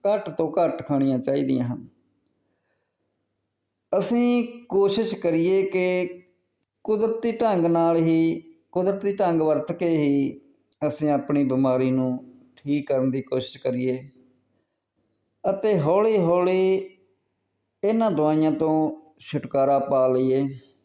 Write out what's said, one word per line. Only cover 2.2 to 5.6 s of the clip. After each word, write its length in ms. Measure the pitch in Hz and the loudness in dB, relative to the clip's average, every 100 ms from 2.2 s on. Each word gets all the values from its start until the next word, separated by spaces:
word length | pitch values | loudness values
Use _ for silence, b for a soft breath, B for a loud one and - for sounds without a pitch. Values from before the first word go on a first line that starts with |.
| _ _ _ _ _ _ _ _ _ _ _ _ _ _ _ _ _ | _ _ _ _ _ _ _ _ _ _ _ _ _ _ _ _ _
ਅਸੀਂ 540 | 185 190 240 240 240 233 - - | -2 0 0 2 0 -2 -10 -4
ਕੋਸ਼ਿਸ਼ 460 | 190 196 214 220 202 | 2 2 2 -2 -2
ਕਰੀਏ 460 | 170 160 170 190 | 0 0 2 2